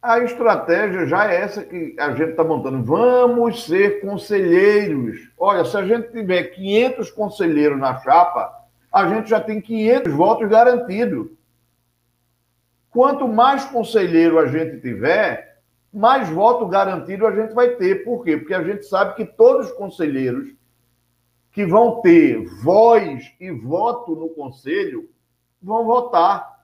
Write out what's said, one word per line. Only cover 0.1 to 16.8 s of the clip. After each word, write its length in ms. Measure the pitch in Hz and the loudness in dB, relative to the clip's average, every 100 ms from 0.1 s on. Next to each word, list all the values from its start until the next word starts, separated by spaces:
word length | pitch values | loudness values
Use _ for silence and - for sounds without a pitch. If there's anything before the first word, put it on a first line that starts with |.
| 233 | 0
estratégia 840 | 240 - 233 185 - 175 208 185 151 | 0 0 2 2 0 0 0 -2 -2
já 260 | 175 214 | 0 0
é 80 | 175 | 0
essa 240 | 202 208 | -2 -8
que 320 | - 180 156 - | -12 -10 -10 -6
a 140 | 147 | -6
gente 220 | 123 160 | -2 -4
tá 100 | 160 | -2
montando. 400 | 160 147 131 131 | -2 -2 -4 -6
Vamos 800 | 113 170 240 247 247 240 233 - | -2 2 2 4 2 2 -2 -4
ser 360 | - 180 202 202 | -4 2 2 0
conselheiros. 1300 | 196 202 - 208 180 175 202 208 202 147 117 110 - _ | -8 -10 -4 -2 2 4 4 4 0 -4 -6 -8 -18 _
Olha, 260 | 190 190 | 0 0
se 120 | 160 202 | 0 -2
a 80 | |
gente 280 | 190 233 226 | -2 -2 -2
tiver 320 | 233 202 180 | -10 -2 -2
quinhentos 680 | 175 - 190 208 254 254 214 | -2 -10 -2 0 0 -2 -10
conselheiros 680 | - 208 - 175 151 147 139 | -6 -8 -2 0 2 2 0
na 200 | 135 123 | -4 -4
chapa, 560 | 131 143 - 120 98 - _ _ _ | 2 4 4 0 -6 -10 _ _ _
a 160 | 190 180 | 0 0
gente 220 | 214 220 | -2 0
já 100 | 214 | -2
tem 200 | - 214 | 0 -8
quinhentos 520 | - 226 214 262 226 | -6 -2 2 2 0
votos 360 | 143 190 233 214 | 2 2 2 2
garantidos. 800 | 220 247 247 240 196 233 143 104 - _ _ _ _ _ _ _ _ _ _ _ _ _ _ _ | 4 4 2 -2 -4 -4 -4 -8 -16 _ _ _ _ _ _ _ _ _ _ _ _ _ _ _
Quanto 360 | 240 269 277 262 | 2 2 2 -2
mais 380 | 214 254 277 | 2 2 2
conselheiro 720 | - 240 220 220 180 165 165 165 | -2 -6 -2 0 2 4 4 4
a 80 | 143 | 2
gente 340 | 147 160 123 | 0 -6 -8
tiver, 760 | 127 107 127 190 196 113 - _ _ _ _ | -10 -4 -2 0 0 -4 -14 _ _ _ _
mais 340 | 208 220 269 196 | 0 2 2 -2
voto 380 | 160 214 240 208 | 2 2 2 0
garantido 580 | 190 | 0